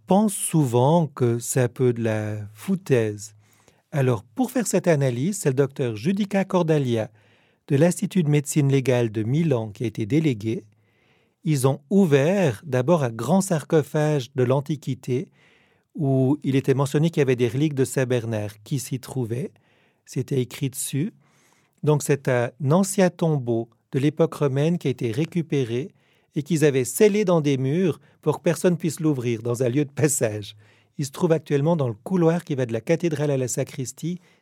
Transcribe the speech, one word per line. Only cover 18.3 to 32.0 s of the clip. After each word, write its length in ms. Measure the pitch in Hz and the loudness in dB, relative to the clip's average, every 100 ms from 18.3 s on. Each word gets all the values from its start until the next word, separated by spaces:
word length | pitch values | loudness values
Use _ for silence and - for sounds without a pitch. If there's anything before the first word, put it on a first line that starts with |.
| 107 104 - | -4 -6 -10
qui 160 | - 135 | -8 -6
s'y 200 | - 131 | -4 -8
trouvaient. 540 | - 135 113 120 202 _ _ _ _ _ - | -8 -6 -6 -6 -8 _ _ _ _ _ -10
C'était 360 | 139 123 135 | -8 -2 -2
écrit 300 | 120 - 135 | -2 -4 -6
dessus. 420 | - - 135 190 - _ _ _ _ _ _ | -6 -6 -4 -4 -6 _ _ _ _ _ _
Donc, 180 | 139 147 | 0 2
c'est 260 | - 139 143 | 2 0 0
un 220 | 123 120 - 139 | 0 0 -2 2
ancien 400 | 170 190 - 180 | 2 2 2 0
tombeau 580 | - 165 151 120 117 117 _ _ | 2 0 0 0 -2 -4 _ _
de 80 | 139 | -2
l'époque 340 | 147 151 160 | 0 2 0
romaine 460 | - 147 135 156 175 | 0 -2 0 0 0
qui 80 | 143 | -2
a 40 | |
été 200 | 127 120 | -2 -4
récupéré 800 | 113 165 170 156 143 117 120 175 - _ _ _ 156 | -2 -2 -4 -2 -2 -2 -4 -6 -12 _ _ _ -6
et 80 | |
qu'ils 220 | 139 160 151 | -2 2 4
avaient 180 | 135 | 4
scellé 400 | 123 - 214 208 | 0 4 4 4
dans 160 | 190 170 | 2 2
des 180 | 147 135 | 2 0
murs 440 | 131 165 185 - _ _ | 0 0 0 -2 _ _
pour 180 | 156 143 | -4 -2
que 40 | |
personne 320 | 180 156 185 170 | -2 0 0 0
puisse 240 | 170 - | -2 -2
l'ouvrir 420 | 156 135 120 113 | -2 -2 -2 -4
dans 220 | 117 117 | -4 -2
un 60 | 127 | -2
lieu 160 | 131 143 | -2 -2
de 60 | |
passage. 640 | - 147 - 117 107 104 - _ _ _ - | 0 0 2 -2 -2 -10 -16 _ _ _ -10
Il 80 | 139 | -10
se 60 | |
trouve 220 | - 175 | -2 0
actuellement 420 | 160 - 143 151 170 | 0 0 0 0 0
dans 140 | 127 | -2
le 40 | |
couloir 500 | 107 | -4